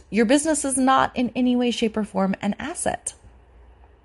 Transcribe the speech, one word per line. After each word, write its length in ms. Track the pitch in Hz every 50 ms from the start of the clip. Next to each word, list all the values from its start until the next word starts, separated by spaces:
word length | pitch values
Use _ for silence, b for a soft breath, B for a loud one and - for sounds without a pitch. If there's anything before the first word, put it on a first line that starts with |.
| - _
your 160 | 190 214 233
business 400 | 208 277 294 294 320 302 - -
is 140 | 269 254 262
not 360 | 254 262 262 269 262 - -
in 180 | 254 254 220 -
any 180 | 262 254 247 247
way, 160 | 247 247 240
shape, 280 | 226 - 233 220 - 220
or 60 | 202
form 300 | - - 190 190 190 190 -
an 140 | - 208 202 -
asset. 560 | - 294 359 - - - - - - - - - - - - - - _ - - - - - - - - _ _ _